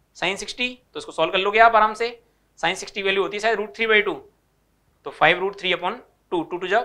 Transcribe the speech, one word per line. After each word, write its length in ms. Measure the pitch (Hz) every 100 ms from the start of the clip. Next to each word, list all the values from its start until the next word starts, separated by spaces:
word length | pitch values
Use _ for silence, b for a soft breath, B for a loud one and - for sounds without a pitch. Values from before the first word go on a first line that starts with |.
| _ -
sin 200 | 175 196
सिक्सटी, 320 | 208 - 247 254 _
तो 60 | 151
इसको 140 | 156
सॉल्व 200 | 160 160
कर 60 | 190
लोगे 200 | 202 214
आप 160 | 226 220
आराम 180 | 214
से। 160 | 214 233 233 _ _ _ -
sin 160 | 165 185
सिक्सटी 260 | 196 214
वैल्यू 200 | 196 196
होती 140 | 175 202
है 40 |
शायद 180 | 220 208
root 120 | 208
three 180 | - 226
by 140 | 214
two, 140 | 196 143 - _ _ _ _ _ _ _ 113
तो 80 |
five 260 | - 156 180
root 180 | 190 196
three 140 | 180
upon 240 | 170 180 247 - _ -
two, 120 | 175
two 160 | 151 175
to 80 | 185
जा 160 | 208